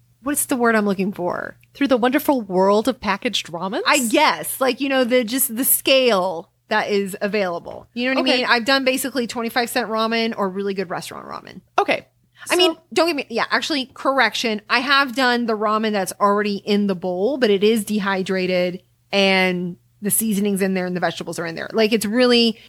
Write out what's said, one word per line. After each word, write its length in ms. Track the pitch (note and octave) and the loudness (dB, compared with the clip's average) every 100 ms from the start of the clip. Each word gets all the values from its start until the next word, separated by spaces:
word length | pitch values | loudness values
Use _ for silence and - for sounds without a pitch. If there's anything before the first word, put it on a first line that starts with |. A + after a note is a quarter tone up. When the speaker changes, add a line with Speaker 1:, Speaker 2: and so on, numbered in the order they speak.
| _ _ | _ _
Speaker 1:
what's 240 | A#3+ D4 - | -6 -4 -2
the 100 | B3+ | 0
word 180 | A#3 A3 | 2 2
I'm 100 | G#3 | 2
looking 260 | F#3+ G3 | 0 -2
for? 440 | - F3 - G1+ - _ - | -2 -4 -4 -8 -12 _ -2
Speaker 2:
Through 100 | C#4 | 2
the 80 | B3+ | 2
wonderful 440 | A#3+ C4+ - C#4 | 2 0 0 0
world 480 | G3+ F#3 F#3+ G#3 A3+ | 0 2 4 4 2
of 100 | A#3+ | -2
packaged 480 | A3 G3 B3+ G3 - | -2 -2 -2 -4 -6
ramens? 360 | E3 F#3 B3 A#4 | -8 -6 -4 0
Speaker 1:
I 220 | D4 A#3+ | 2 2
guess. 500 | C#4 D4 E3+ D#3 - | 4 4 2 -4 -2
Like, 220 | C4 C4 | -2 0
you 80 | C#4 | 0
know, 140 | C4+ B3+ | 0 2
the, 180 | B3+ | 2
just 320 | A3 C4 - A3 | 2 -2 -2 -2
the 80 | |
scale 840 | C4 - - C4+ B3+ G3+ F3+ E3 F3+ _ - | 0 0 4 4 4 2 0 -4 -12 _ -4
that 200 | G#3+ - | -2 0
is 260 | G3+ G3 F#3+ | -2 -2 -4
available. 680 | G3+ G#3 F#3 E3+ - - - | -4 -2 -2 -4 -10 -16 -12
You 160 | - B3 | -6 -2
know 60 | C4 | 0
what 60 | |
Speaker 2:
Okay. 100 | C4 | 2
Speaker 1:
I 40 | B3+ | 2
mean? 80 | B3 | 2
I've 160 | A#3+ A3+ | 0 2
done 180 | C4+ | 2
basically 440 | C4 C4 C#4 C#4 A#3 | 2 -2 -2 -4 -4
twenty-five 420 | A#3 A#3 B3+ A#3 | -4 -4 -2 -2
cent 180 | C4 G#3 | -2 -2
ramen 440 | A3 A3+ A3+ A3+ A#3 | -2 0 0 -2 -2
or 120 | G3 | -4
really 240 | F#3 G3+ | -4 -6
good 160 | G3 F#3 | -4 -6
restaurant 360 | F#3+ - - - | -6 -10 -14 -12
ramen. 360 | D#2 - - - - | -14 -14 -20 -10 -4
Speaker 2:
Okay. 260 | - - - _ _ _ - | -2 -2 -6 _ _ _ -2
Speaker 1:
I 40 | |
Speaker 2:
So 40 | E4+ | 2
Speaker 1:
mean, 200 | F4+ E4 - | 2 0 -4
don't 160 | A3+ E4 | 0 0
get 80 | D4 | 0
me, 100 | - | -4
yeah, 160 | A3+ F3 | -4 -2
actually, 360 | A3+ A#3+ D4 B3+ | -2 -2 -4 -6
correction. 680 | - C#4+ C4+ A3+ - B3 G#3+ - | -6 -2 2 2 0 -4 -4 -2
I 100 | A#3+ | -2
have 360 | C4 C#4 C#4 A#3+ | 2 2 2 0
done 300 | B3+ A#3+ A#3 | 2 2 0
the 80 | G#3+ | 0
ramen 340 | G#3+ G#3+ A3 | 0 0 0
that's 200 | G#3 F#3 - | -2 -2 0
already 380 | G3+ G3+ G#3 G3+ | 2 2 0 -2
in 300 | - G3+ G3+ | 0 0 2
the 80 | F#3 | 0
bowl, 420 | F#3 F3+ G#3 D4 | -2 -2 0 2
but 120 | A#3+ | 2
it 140 | G3+ | 4
is 220 | G#3 A#3 G3+ | 4 2 0
dehydrated 1000 | G#3 G3 F#3+ F#3+ F#3+ F#3 F3+ F3+ F3+ _ _ - | -2 -2 -2 -2 -2 0 0 -2 -4 _ _ -6
and 640 | G3 G3 F#3+ F#3 F3+ F3+ F3 _ - | 0 2 4 2 0 -4 -8 _ -8
the 100 | G3+ | -4
seasoning's 500 | - A3 G3 G#3 G3 | -2 0 0 0 0
in 120 | F#3+ | 0
there 120 | F#3+ F3+ | 0 -2
and 100 | F3+ | -2
the 40 | |
vegetables 400 | F3 E3+ E3+ E3 | -2 -4 -8 -8
are 60 | E3 | -8
in 100 | E3 | -8
there. 140 | C#3 | -6
Like, 200 | A3+ G#3+ | 0 2
it's 120 | A3 G3+ | 2 0
really, 540 | A3+ B3+ A#3+ A#3 G#3+ | 2 4 6 4 0